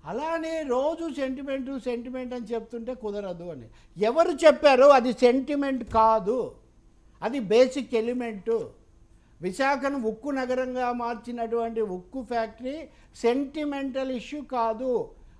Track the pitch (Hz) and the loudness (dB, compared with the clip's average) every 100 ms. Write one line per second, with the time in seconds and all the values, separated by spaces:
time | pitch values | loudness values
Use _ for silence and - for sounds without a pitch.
0 | 147 214 311 330 320 320 285 247 285 330 | -8 -6 -4 -4 -4 -6 -2 0 0 -2
1 | 330 269 269 262 277 269 254 269 254 240 | -6 -4 -6 -6 -6 -6 -6 -8 -6 -8
2 | 240 254 254 247 214 233 226 240 226 254 | -8 -10 -8 -10 -6 -8 -8 -10 -10 -8
3 | 208 202 196 175 175 143 113 - - 160 | -8 -8 -8 -10 -12 -12 -16 -20 -20 0
4 | 214 277 339 311 320 285 302 254 277 269 | 2 4 2 6 6 8 6 10 10 10
5 | 247 220 247 262 262 285 277 262 208 226 | 6 4 4 4 0 -2 -2 -4 0 4
6 | 220 220 190 247 165 - _ _ _ _ | 4 4 0 -2 -4 -10 _ _ _ _
7 | _ _ 208 277 196 220 262 277 233 233 | _ _ -6 -4 2 4 4 2 -2 -2
8 | 233 247 247 202 202 226 131 - _ _ | -2 -4 -6 -8 -4 -4 -4 -14 _ _
9 | _ - _ _ 185 190 269 277 269 277 | _ -20 _ _ -8 0 0 0 -2 -2
10 | 220 214 285 269 254 254 254 254 247 240 | -4 -6 -6 -4 -2 -2 -2 -4 -4 -4
11 | 233 233 240 240 233 233 233 226 208 180 | -6 -8 -10 -8 -4 -4 -4 -4 -4 -6
12 | - 262 226 233 220 208 254 302 285 _ | -10 -12 -6 -4 -4 -8 -10 -10 -14 _
13 | - - 233 254 277 311 294 277 269 262 | -20 -2 0 0 -4 -6 -6 -4 -6 -4
14 | 262 254 - 302 262 254 226 220 262 233 | -4 -6 -8 -12 -6 -2 -2 -2 -2 -2
15 | - - - | -4 -12 -20